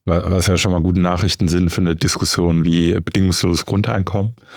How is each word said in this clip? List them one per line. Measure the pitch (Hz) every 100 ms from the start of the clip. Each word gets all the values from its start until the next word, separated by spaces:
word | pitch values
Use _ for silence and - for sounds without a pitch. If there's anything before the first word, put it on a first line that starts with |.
| -
Wa-, | 85 87
was | 92 85
ja | 87
schon | -
mal | 87
gute | 87 90
Nachrichten | 87 87 95 - 87
sind | 87 87
für | -
eine | 87
Diskussion | 80 - - 95 - 85 82
wie | 82 85 85
bedingungsloses | 87 - 101 95 90 90 85 -
Grundeinkommen. | 98 113 113 90 101 107 117 -